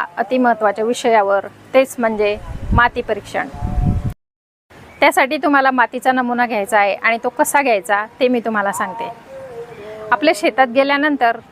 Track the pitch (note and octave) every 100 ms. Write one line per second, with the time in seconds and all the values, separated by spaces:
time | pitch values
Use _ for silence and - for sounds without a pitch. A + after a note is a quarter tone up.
0 | A3 - A#3 C4 B3 A3 G#3+ G3+ A3 A#3+
1 | B3 A3+ G3 G3 G3+ - - C4 C4 -
2 | A3+ G#3+ G#3 G#3 - - - A#3+ A#3+ B3
3 | A#3+ G#3 - G3 - - - F#3 - -
4 | - - _ _ _ _ _ - - -
5 | C#4+ E4+ C4 D4+ D4+ C#4 C4+ B3+ A3+ B3+
6 | C4 B3+ A#3+ A#3+ A#3+ A3 G3+ G#3+ G3+ -
7 | A3 A#3 - - D4 C#4+ C4+ G#3 F#3 G3+
8 | G#3+ - B3+ B3 A3+ G#3+ G3 F#3+ G3+ -
9 | - - C5 C5+ C5 A#4 - G4+ G#4 D4+
10 | - B3 D#4 E4 E4 A3+ C4 B3 C#4 C#4
11 | D4+ C#4+ A#3+ A#3 -